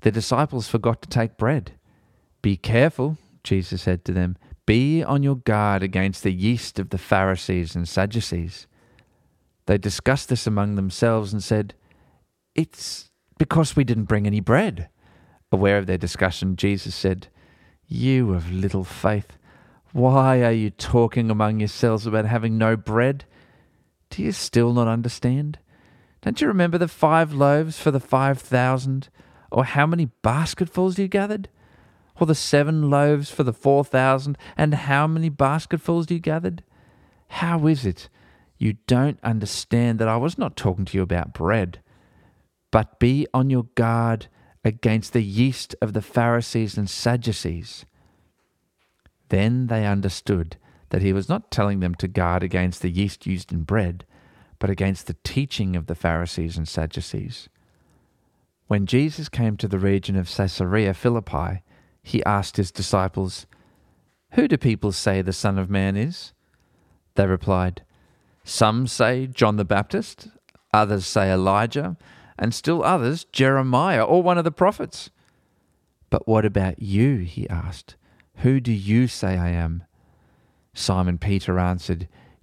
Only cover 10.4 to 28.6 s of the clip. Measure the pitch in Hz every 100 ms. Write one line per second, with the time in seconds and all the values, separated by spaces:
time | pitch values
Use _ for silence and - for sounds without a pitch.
10.4 | 110 104 101 101 95 - 117 113 101 107
11.4 | - 107 101 - _ _ _ _ _ _
12.4 | _ - 160 - - - - _ _ -
13.4 | 151 160 156 151 120 110 107 107 104 104
14.4 | 95 131 220 87 82 _ _ _ _ _
15.4 | _ 95 98 101 95 92 90 - 92 -
16.4 | 95 90 101 98 - - 95 92 - _
17.4 | _ _ _ _ _ 117 127 131 113 90
18.4 | 82 92 95 95 90 - 101 104 - -
19.4 | _ - _ _ _ - 127 135 131 127
20.4 | 117 113 107 - - 123 120 123 113 107
21.4 | 107 110 104 - 120 110 110 110 107 117
22.4 | 113 110 110 110 98 110 131 139 - _
23.4 | _ _ _ _ _ _ _ - 220 190
24.4 | - 117 117 120 113 113 117 - 123 135
25.4 | 147 151 _ _ _ _ _ _ - 233
26.4 | 302 190 175 170 175 - 156 160 156 143
27.4 | 139 147 160 - 151 135 - 131 135 131
28.4 | - 127